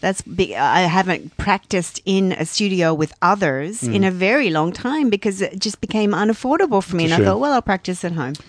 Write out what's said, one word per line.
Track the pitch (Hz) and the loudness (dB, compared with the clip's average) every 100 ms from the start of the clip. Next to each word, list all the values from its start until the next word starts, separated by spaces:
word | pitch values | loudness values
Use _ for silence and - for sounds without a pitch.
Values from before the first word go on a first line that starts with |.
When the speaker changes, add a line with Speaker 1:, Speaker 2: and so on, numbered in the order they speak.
Speaker 1:
That's | 185 190 | -4 -4
be-, | - 175 185 | -4 -2 -2
I | 104 139 175 | 0 2 4
haven't | 175 185 185 170 160 - | 4 2 2 -2 -6 -6
practiced | 202 196 - 190 175 - 196 | -2 -2 -2 -4 -4 -6 -2
in | 190 190 | 2 2
a | - - | 0 -4
studio | - 208 185 165 | -2 0 2 2
with | 151 156 - | 2 -2 0
others | 175 202 170 135 160 226 | 0 2 0 0 -4 -6
in | 123 202 | -2 2
Speaker 2:
Mm. | 190 | 0
Speaker 1:
a | |
very | 180 190 277 220 | 2 2 2 2
long | 156 165 | 0 0
time | 180 247 302 262 | -2 -4 0 0
because | 202 208 190 | 0 -2 -2
it | 196 196 | -4 -4
just | 214 - | -6 -6
became | - 214 208 | -4 0 0
unaffordable | 180 214 220 254 330 359 196 | 2 0 0 0 0 2 0
for | 180 | 0
me. | 175 165 | 0 2
Speaker 2:
It's | |
a | |
Speaker 1:
And | |
I | 165 | 4
Speaker 2:
shame. | - | 4
Speaker 1:
thought, | 202 | 2
"Well, | 285 | 2
I'll | 254 | 0
practice | 208 190 - 180 | 0 -2 -4 -6
at | 175 | -6
home." | 165 131 147 | -4 -6 -8